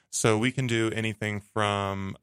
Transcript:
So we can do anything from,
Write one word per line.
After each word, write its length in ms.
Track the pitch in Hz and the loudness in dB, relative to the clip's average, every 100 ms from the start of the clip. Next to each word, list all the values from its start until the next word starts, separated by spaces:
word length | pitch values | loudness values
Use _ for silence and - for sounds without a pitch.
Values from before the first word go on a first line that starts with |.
| - | -10
So 260 | - 120 107 | 0 2 4
we 140 | 123 | 2
can 160 | 127 127 | 0 0
do 240 | 117 113 | 0 0
anything 460 | 110 110 104 107 104 | 0 -4 -2 -4 -4
from, 800 | - 110 104 101 98 98 98 - | -4 0 2 2 -2 -4 -6 -8